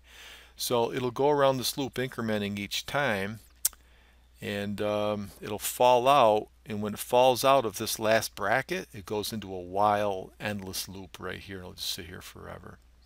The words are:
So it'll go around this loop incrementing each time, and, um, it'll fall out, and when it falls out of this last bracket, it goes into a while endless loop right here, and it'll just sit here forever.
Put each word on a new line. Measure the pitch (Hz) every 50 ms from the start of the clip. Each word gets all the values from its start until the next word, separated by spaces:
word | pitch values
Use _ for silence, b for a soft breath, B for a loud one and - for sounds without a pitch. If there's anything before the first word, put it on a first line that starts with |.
| _ B B B B B B B B B B
So | B - - 127 117 117 -
it'll | - 131 127 123
go | 117 131 135 147
around | 147 143 139 135 135
this | 127 113 - - 147
loop | 135 117 -
incrementing | 127 127 131 - - 117 110 107 104 101 101 104 101
each | 101 95 - - -
time, | - - 143 143 127 107 98 95 101 113 107 - _ _ _ - - - b b b b b b b b b b b b -
and, | 104 104 104 101 101 104 101 95
um, | 104 104 104 104 104 104 107 104 101 92 - -
it'll | 95 98 104 98
fall | - - - - 123 123 123 120 120
out, | 135 143 143 120 110 107 - - - _ _ -
and | - 107 104
when | 107 104
it | 104 -
falls | - - 123 123 127 131 123 110
out | 135 135 139 135 117
of | 107 92 -
this | 110 101 - -
last | 110 107 113 113 107 - -
bracket, | - 101 98 113 131 - - 175 185 170 -
it | - 107 87
goes | - 107 104 101 -
into | 113 107 98 95
a | 95 92
while | 90 90 92 98 104 104 104 104 104 101 98 92 92 - - -
endless | 131 107 104 101 95 95 92 - - 101
loop | 92 98 95 90 - -
right | 92 92 95 92
here, | - 98 98
and | 92 90
it'll | 90 101
just | - - -
sit | - - 85
here | 85 92 95
forever. | - - - 92 87 87 90 90 87 - - - _ _ _ _ B